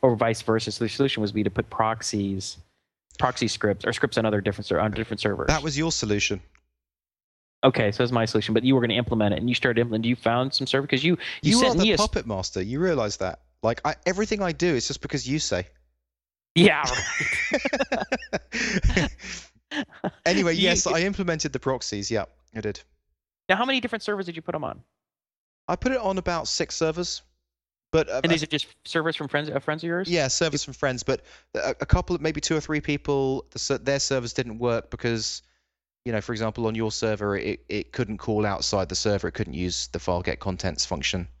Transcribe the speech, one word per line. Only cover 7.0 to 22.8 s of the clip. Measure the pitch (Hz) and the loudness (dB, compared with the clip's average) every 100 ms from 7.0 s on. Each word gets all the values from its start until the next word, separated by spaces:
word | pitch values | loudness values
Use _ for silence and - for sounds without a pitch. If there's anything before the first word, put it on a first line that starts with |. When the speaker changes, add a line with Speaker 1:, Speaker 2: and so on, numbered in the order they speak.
| _ _ _ _ _ _ | _ _ _ _ _ _
Speaker 1:
Okay, | 135 - 107 | 2 4 2
so | 101 | 2
that's | 120 | 2
my | 123 | 2
solution, | 113 113 104 | 2 0 2
but | 113 | 2
you | 123 | 4
were | 131 | 4
gonna | 120 | 4
implement | 110 120 113 107 | 0 0 2 2
it, | 85 | 2
and | 117 | 0
you | |
started | 123 131 117 | 2 2 2
implementing. | 120 110 113 | 2 0 0
You | 123 | 0
found | - 117 131 | 2 2 0
some | - 131 | -2 0
server, | 139 135 | 0 0
'cause | 131 | 0
you, | 151 175 - - | 2 0 -2 -2
you | - | 4
Speaker 2:
You | 226 | 6
Speaker 1:
sent | 262 | 6
Speaker 2:
are | 226 | 4
the | |
Speaker 1:
me | 208 | 4
a | |
s- | 185 | 4
Speaker 2:
puppet | 214 - 113 | 2 0 -4
master. | 98 92 - | -4 -4 -4
You | 95 131 | -4 0
realize | 185 156 104 - | 0 2 0 -2
that? | 92 82 _ _ | -4 -6 _ _
Like, | 110 117 | -2 0
I, | 147 156 - | -2 -2 -2
everything | 185 214 214 | 0 0 0
I | 190 | -2
do, | 151 175 139 | 0 2 2
it's | - | 0
just | 139 | -6
because | 135 143 123 | -4 -4 -2
you | 151 | -2
say. | - 90 90 _ _ _ _ _ _ _ _ | 0 -2 -2 _ _ _ _ _ _ _ _
Speaker 1:
Yeah, | - 190 151 139 | 8 8 8 0
right. | 127 - - - - - 277 277 277 262 247 - 269 - 185 - 226 - 190 - - - | -2 -4 -4 -4 -2 0 0 0 -2 -2 -2 -2 -4 -4 -8 -6 -6 -2 2 4 4 0
Speaker 2:
<laughs> | - - - - _ _ 302 262 - 208 - - | -4 -14 -14 -14 _ _ -6 -6 -6 -8 -2 0
Anyway, | 190 175 | 2 2
Speaker 1:
You | 165 | 4
Speaker 2:
yes, | 180 170 | 4 4
Speaker 1:
c- | - | 2
Speaker 2:
I | 165 | 0
implemented | 185 196 180 160 151 | 0 -2 -2 -2 -2
the | 127 | -4
proxies. | - 131 - 104 98 | -2 -2 -4 -6 -2
Yeah, | 110 - _ _ 113 | -2 -2 _ _ -8
I | |
did. | 107 - | -6 -6